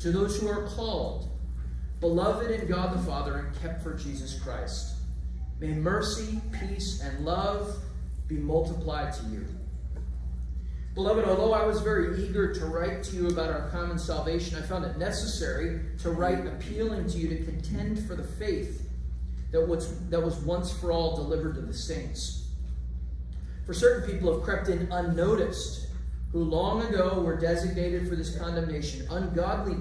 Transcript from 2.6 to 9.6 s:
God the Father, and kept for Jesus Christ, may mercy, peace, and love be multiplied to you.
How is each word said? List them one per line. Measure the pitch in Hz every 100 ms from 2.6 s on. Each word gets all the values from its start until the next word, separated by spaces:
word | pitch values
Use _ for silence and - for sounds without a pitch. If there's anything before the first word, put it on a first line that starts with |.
| 180
God | 180 180 180
the |
Father, | 180 - 151 143
and | 143 -
kept | 165 170
for | 160
Jesus | 147 143 143 - -
Christ, | - 156 - - - - - - - - - -
may | 156
mercy, | 156 165 208 214 - 220 214 -
peace, | - 190 185 180 -
and | 175 -
love | 151 185 202 202 202 - - - - - -
be | 156
multiplied | 147 160 170 - 156 147 139
to | -
you. | 220 214 208 185